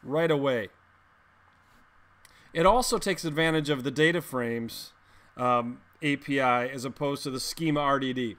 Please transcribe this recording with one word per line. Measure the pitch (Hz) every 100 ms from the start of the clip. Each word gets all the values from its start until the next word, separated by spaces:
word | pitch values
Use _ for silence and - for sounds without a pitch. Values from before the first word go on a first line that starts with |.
right | - 147 165
away. | 151 139 123 98 _ _ _ _ _ _ _ _ _ _ _ _ _ _ _ - - -
It | 165
also | 175 233 - 226
takes | - 180 165
advantage | 147 160 160 147
of | 143
the | 127
data | 131 160 170
frames, | - 127 117 117 117 - - _ _ - _ -
um, | 123 123 120 127 - _
A | 151 139
P | - 139
I | 127 123 123
as | 135 127
opposed | - 143 143
to | 143
the | 131
schema | - - 160 147
R | 143 139
D | 135
D. | 127 120